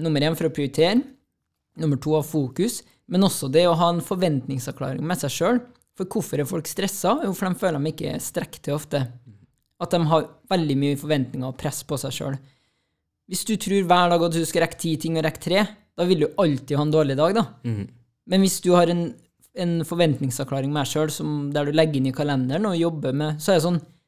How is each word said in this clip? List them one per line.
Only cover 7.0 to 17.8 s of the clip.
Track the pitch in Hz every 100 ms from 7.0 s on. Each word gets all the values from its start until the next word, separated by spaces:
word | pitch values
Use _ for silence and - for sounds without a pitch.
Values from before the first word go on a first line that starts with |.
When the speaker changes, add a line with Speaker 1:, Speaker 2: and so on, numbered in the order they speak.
| 175 277
Speaker 1:
Jo, | 254 185
for | 185
de | 175
føler | 190 147
de | 151
ikke | 151 151 135
strekker | - 175 - -
til | - 147
ofte. | - 143 123 - - 104 _ _ _ -
At | 175
de | 175 156
har | 160 - - -
veldig | 185 156 139
mye | 143 143
forventninger | 147 147 123 131 127
og | 127
press | 147 -
på | - 143
seg | 139 131
selv. | 135 135 - _ _ _ _ _ _ _ -
Hvis | 190
du | - 214
tror | - 196
hver | 175 180 175
dag | 170
at | 170
du | 165 160
skal | 165
rekke | 165 -
ti | 170 151
ting | 165 160
og | 156
rekke | -
tre, | 160 185 202 - _
da | - 180
vil | 175
du | 151 -
alltid | 175 131 123 143
ha | 151
en |
dårlig | 156 143 135
dag, | 165 214
da. | 156 - 120
Speaker 2:
Mhm. | 107